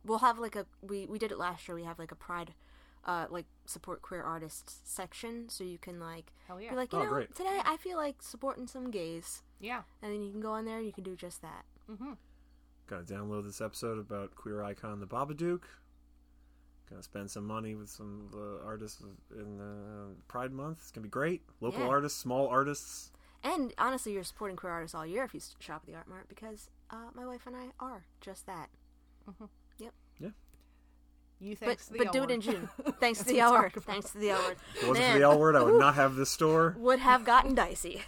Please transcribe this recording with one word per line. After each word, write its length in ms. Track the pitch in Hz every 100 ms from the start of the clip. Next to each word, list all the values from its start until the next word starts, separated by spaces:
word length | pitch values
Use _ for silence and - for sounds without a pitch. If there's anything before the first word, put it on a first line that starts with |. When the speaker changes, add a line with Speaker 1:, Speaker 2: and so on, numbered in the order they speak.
Speaker 1:
We'll 140 | 196 220
have, 200 | 254 226
like, 160 | 233
a, 100 | 208 185 _
we, 240 | 196 202 196
we 120 | 208
did 120 | 214
it 60 | -
last 300 | 175 165 -
year. 80 |
We 80 | 170
have, 160 | 170 165
like, 120 | 160
a 40 |
Pride, 380 | 160 - 175 170 - _ - - _
uh, 220 | - 175 160
like, 160 | 175 - _
support 360 | - 170 - 175
queer 220 | - 180
artists 560 | - 165 160 - - -
section, 640 | - - 185 - 233 233 233
so 140 | -
you 140 | 185 170
can, 220 | 185 175
like, 320 | 165 165 - - -
Speaker 2:
Hell 140 | 185
yeah. 80 | 226
Speaker 1:
be 60 | 254
like, 160 | 254
"You 60 | -
Speaker 3:
Oh, 40 |
Speaker 1:
know, 60 | -
Speaker 3:
great. 260 | 139 113
Speaker 1:
today 240 | - 370 392
I 100 | 262 320
feel 200 | 370 349
like 240 | 294 285
supporting 440 | - 233 269 - 247
some 240 | 262 254
gays." 520 | 208 165 165 - - _ -
Speaker 2:
Yeah. 220 | 208 247 - _
Speaker 1:
And 120 | 208
then 80 | 208
you 100 | 202
can 80 | 208
go 120 | 214
on 100 | 220
there 120 | 226 226
and 80 |
you 80 | 220
can 100 | 196
do 120 | 185
just 260 | 180 180 -
that. 240 | 160 92 - - -
Speaker 2:
Mm-hmm. 220 | 214 269 220 _ _ _ _ _ _ -
Speaker 3:
Gotta 160 | 95
download 400 | 87 101 104 104
this 140 | 101 98
episode 360 | 110 - 117 110
about 360 | 104 104 98
queer 280 | - 110 104
icon 360 | 101 101 110 104
The 80 | 98
Babadook. 560 | 120 143 147 170 175 - - _ _ _ _ _ _ _ _ _ _ -
Gonna 120 | 98
spend 280 | - 104 101
some 140 | 104 104
money 260 | 110 110
with 160 | 107 104
some 380 | - 104 104 104
of 40 |
the 300 | 104 104 95
artists 380 | 95 110 107 - 101 95 _
in 220 | 110 104 101
the 580 | 101 104 101 104 101 92 -
Pride 240 | 123 131
Month. 240 | 135 147 160
It's 100 | -
gonna 120 | 113
be 60 | 107
great. 320 | 131 156 180 - _
Local 200 | 117 123
Speaker 1:
Yeah. 60 | 123
Speaker 3:
artists, 320 | 139 143 -
small 280 | 123 127 139
artists. 640 | 127 139 143 - - - - - _
Speaker 1:
And 300 | 277 359 247 -
honestly, 340 | 240 262 220
you're 100 | 196
supporting 320 | 175 - 208
queer 160 | 180 180
artists 220 | 170 160
all 100 | 165
year 180 | 160 202
if 100 | 254
you 60 | 139
s-, 160 | - -
shop 220 | - 156
at 40 | 156
the 80 |
Art 120 | 160 -
Mart, 200 | 185 -
because, 400 | - 220 214 - - _
uh, 180 | 226 233
my 120 | 247 254
wife 180 | 247 247
and 80 |
I 180 | 254 254 -
are 260 | 262 220 - _
just 240 | - 190 -
that. 220 | 180 143 _ - _ _ _ -
Speaker 2:
Mm-hmm. 160 | 185 214 _ _ -
Speaker 1:
Yep. 160 | 226 _ _ -
Speaker 3:
Yeah. 100 | 180 - - - _ _ _ _ _ _ _ _
Speaker 2:
You 160 | 196 208
Speaker 1:
But, 60 | 226
Speaker 2:
thanks 180 | 226 -
to 60 |
the 40 | 226
Speaker 1:
but 80 | 214
Speaker 2:
L 60 |
Speaker 1:
do 100 | 262
it 80 | 269
in 80 | 240
Speaker 2:
word. 20 |
Speaker 1:
June. 260 | 208 196 185 -
Speaker 2:
<laughs> 220 | 277 -
Speaker 1:
Thanks 200 | 240 226
to 40 |
Speaker 2:
As 40 | 208
Speaker 1:
the 60 |
Speaker 2:
we 60 | 247
Speaker 1:
L 100 | 233
word. 80 | 240 196
Speaker 2:
talk 40 | 214
about 80 |
Speaker 1:
Thanks 260 | - 202 196
to 60 | 202
the 100 | 208
L 100 | 190
word. 140 | 180 185 -
Speaker 3:
If 80 | -
it 40 | 120
wasn't 180 | 135
Speaker 1:
Man. 80 | -
Speaker 3:
for 60 | -
the 60 |
L 140 | 143 147
word, 160 | 156
I 60 | 147
would 100 | 123
Speaker 1:
Ooh. 40 | 453
Speaker 3:
not 160 | 143
have 200 | 143 135
this 140 | 131 139
store. 440 | - 160 160 165 185
Speaker 1:
Would 200 | 240 262
have 240 | 262 254
gotten 280 | 233 247 269
dicey. 460 | 247 175 180 175 180